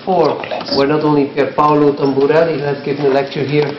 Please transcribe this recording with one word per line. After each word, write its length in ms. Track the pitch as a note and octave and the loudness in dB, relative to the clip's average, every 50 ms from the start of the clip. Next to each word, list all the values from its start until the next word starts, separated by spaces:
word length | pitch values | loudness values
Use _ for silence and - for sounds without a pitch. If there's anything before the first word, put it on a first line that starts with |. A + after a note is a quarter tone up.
| - | -4
four, 340 | F#3+ F#3 F3 D3+ C#3 A#2 - - - - - - - - C#3 | -2 0 2 2 0 0 -4 -6 -8 -8 -8 -6 -4 -2 0
where 100 | C#3 C#3 | 0 2
not 160 | D3+ D3+ D#3 | 0 0 0
only 240 | D3+ D3+ C#3+ C#3 C#3 - | 2 2 2 2 0 0
Pierpaolo 560 | C#3+ C3+ C3+ - - D3 D3+ D3 D3 D3+ C#3+ C3+ - | -2 -2 -2 0 0 2 2 4 4 4 2 2 2
Tamburelli, 600 | D3+ C#3 C3 C3 C#3 C#3+ D3+ D#3+ E3+ E3 D3+ C3+ | 0 0 0 2 2 2 4 4 2 2 0 -2
who 60 | C#3+ | -4
has 140 | C#3+ C#3 C3+ - | -4 -4 -4 -4
given 200 | D3 C#3 C#3+ D3 C#3 | -6 -4 -2 0 2
a 20 | |
lecture 340 | C3 C#3 C3+ - - D#3 C3+ | 2 2 0 -2 -4 -6 -4
here, 240 | C3 D3 D3 D3 C3+ - | 0 0 0 0 0 -4